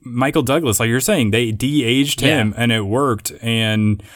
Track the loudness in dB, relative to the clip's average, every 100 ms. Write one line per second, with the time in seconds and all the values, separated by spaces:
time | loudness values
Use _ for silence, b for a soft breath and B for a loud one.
0 | -8 -2 0 0 0 0 0 0 0 0
1 | 0 0 2 2 0 -2 -2 0 2 2
2 | 0 0 0 2 0 0 0 0 0 0
3 | 0 -2 -6 -8 -4 -2 0 2 2 0
4 | B